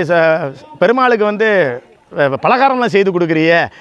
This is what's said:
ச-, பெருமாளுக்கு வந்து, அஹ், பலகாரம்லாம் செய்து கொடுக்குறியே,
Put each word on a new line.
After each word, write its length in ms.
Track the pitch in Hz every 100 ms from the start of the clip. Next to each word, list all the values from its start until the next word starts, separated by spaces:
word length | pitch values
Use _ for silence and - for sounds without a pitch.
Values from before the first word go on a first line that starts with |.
ச-, 540 | 160 170 160 160 143 135 - -
பெருமாளுக்கு 460 | 180 254 254 226
வந்து, 260 | 208 208 220 196 143 120 - _ - -
அஹ், 200 | 143 135
பலகாரம்லாம் 520 | 160 254 269 254 233 147
செய்து 160 | 196
கொடுக்குறியே, 480 | 175 170 160 160 170 123 -